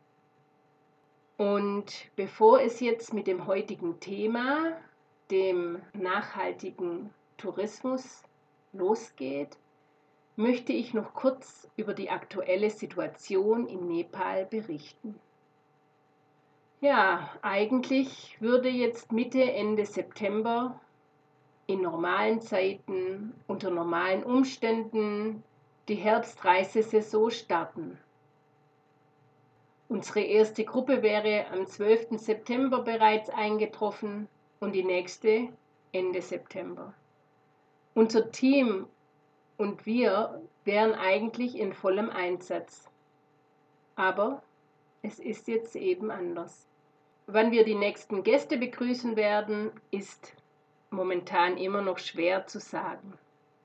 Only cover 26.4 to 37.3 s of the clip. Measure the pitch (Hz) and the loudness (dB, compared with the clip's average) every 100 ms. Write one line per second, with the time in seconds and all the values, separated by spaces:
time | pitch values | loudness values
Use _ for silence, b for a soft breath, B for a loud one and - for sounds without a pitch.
26.4 | 185 185 190 220 220 214 214 214 226 - | 2 4 4 2 4 4 4 2 2 0
27.4 | - 170 - - 156 - _ _ _ _ | -2 -2 -2 -8 -12 -12 _ _ _ _
28.4 | _ _ _ _ _ _ _ _ _ _ | _ _ _ _ _ _ _ _ _ _
29.4 | _ _ _ _ - 214 - 214 - 214 | _ _ _ _ -8 -6 -4 -2 2 4
30.4 | 214 - 214 254 254 240 208 208 214 208 | 4 2 -4 -2 0 2 2 2 2 0
31.4 | - 185 190 - 208 226 226 214 - 214 | -2 -4 -6 0 4 4 2 -6 -2 -4
32.4 | - 247 269 247 226 226 220 214 - 220 | -2 0 0 0 0 4 4 4 -2 -4
33.4 | 214 214 214 - 208 - 208 208 208 _ | 0 0 -2 -2 -4 -4 -8 -8 -10 _
34.4 | _ - 202 196 180 180 180 - 220 220 | _ -8 -4 0 0 0 -2 0 2 2
35.4 | 240 - _ _ _ 185 185 180 - 180 | 0 -10 _ _ _ -2 -2 -2 -6 -10
36.4 | - 185 175 175 180 - _ _ _ | -10 -12 -10 -12 -14 -18 _ _ _